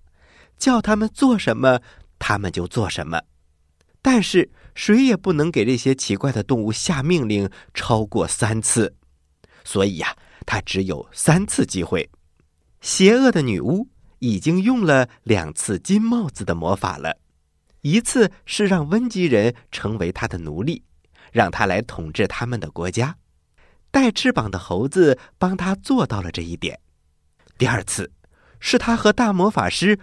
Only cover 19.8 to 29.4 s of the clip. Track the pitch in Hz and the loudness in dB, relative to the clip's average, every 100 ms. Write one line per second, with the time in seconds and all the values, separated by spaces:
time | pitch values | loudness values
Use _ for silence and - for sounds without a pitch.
19.8 | - 110 87 - 117 90 80 76 123 170 | -6 -4 -4 -4 -6 -8 -8 -6 -6 -6
20.8 | _ _ _ _ _ 113 101 - 104 95 | _ _ _ _ _ 0 0 0 0 0
21.8 | - - 78 78 110 - 120 120 80 87 | -4 -8 -8 -4 -4 -4 -6 -6 -8 -8
22.8 | 87 90 127 170 _ _ _ _ _ _ | -6 -4 -4 -6 _ _ _ _ _ _
23.8 | _ 277 254 208 254 240 107 98 - 90 | _ 2 2 2 0 0 -2 -4 -4 -2
24.8 | 131 185 165 127 - - 185 190 185 196 | 0 4 4 4 -2 -4 -2 -2 -4 -4
25.8 | - 262 156 104 90 80 82 85 85 - | 0 0 0 -4 -6 -8 -8 -8 -8 -10
26.8 | _ _ _ _ _ _ _ - 127 117 | _ _ _ _ _ _ _ -4 -2 -2
27.8 | - - 95 _ _ _ _ _ - 247 | -4 -8 -8 _ _ _ _ _ -2 0
28.8 | - 233 208 208 233 190 | 0 0 2 2 2 2